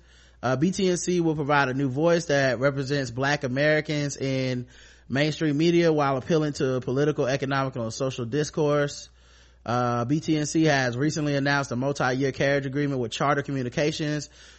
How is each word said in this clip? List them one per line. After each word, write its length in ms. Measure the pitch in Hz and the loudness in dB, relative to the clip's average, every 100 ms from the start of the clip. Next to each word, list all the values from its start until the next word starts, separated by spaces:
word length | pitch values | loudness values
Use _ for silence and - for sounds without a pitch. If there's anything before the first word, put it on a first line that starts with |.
| - - - - | -18 -20 -20 -6
Uh, 140 | 120 131 | -2 0
B 140 | 175 | 0
T 160 | 185 185 | 2 0
N 100 | 175 | 0
C 220 | - 180 | 0 0
will 160 | 165 151 | 2 0
provide 320 | 139 147 135 | 2 2 2
a 60 | |
new 160 | 131 139 | 0 -2
voice 360 | 127 165 170 165 | 2 2 2 2
that 340 | 139 135 117 | 2 2 2
represents 500 | 139 139 135 143 127 | 0 0 -2 -4 -4
black 340 | 117 135 147 | -2 -2 0
Americans 760 | 131 131 151 151 156 147 143 - | -2 0 2 2 0 -2 -4 -4
in 500 | 135 131 131 127 120 - - - - | -2 -2 -2 -4 -8 -16 -20 -20 -4
mainstream 480 | 127 151 147 160 143 | 0 0 0 0 2
media 340 | 170 170 170 | 4 4 4
while 240 | 151 139 139 | 4 2 0
appealing 380 | - 160 151 | 2 2 2
to 260 | 139 135 127 | 0 -2 -2
political, 440 | 131 127 147 151 127 | 0 0 2 2 0
economical, 560 | 135 135 139 131 127 | 0 0 -2 -2 -4
and 100 | 113 | -6
social 320 | - 135 127 | -4 -4 -4
discourse. 840 | 117 143 143 - 147 147 143 - - _ - - - - 107 | -2 -2 -2 0 2 2 0 -4 -18 _ -20 -20 -20 -10 -4
Uh, 400 | 123 123 120 120 | 0 0 0 0
B 140 | 156 | 0
T 180 | 160 156 | 0 0
N 80 | 147 | 0
C 200 | 165 156 | 2 4
has 300 | 139 127 120 | 4 0 0
recently 400 | 151 156 147 143 | -2 0 0 0
announced 360 | 139 143 135 | 2 0 0
a 40 | 120 | -2
multi-year 560 | 135 143 131 131 139 | -2 0 0 0 -2
carriage 360 | - 139 143 135 | 0 0 0 -2
agreement 340 | 139 143 135 | -2 -2 -2
with 100 | 113 | -4
Charter 300 | - 143 143 | -2 0 0
Communications, 880 | 139 135 123 160 151 156 151 151 - - - | -2 -4 -4 -2 -2 -2 -4 -4 -8 -16 -20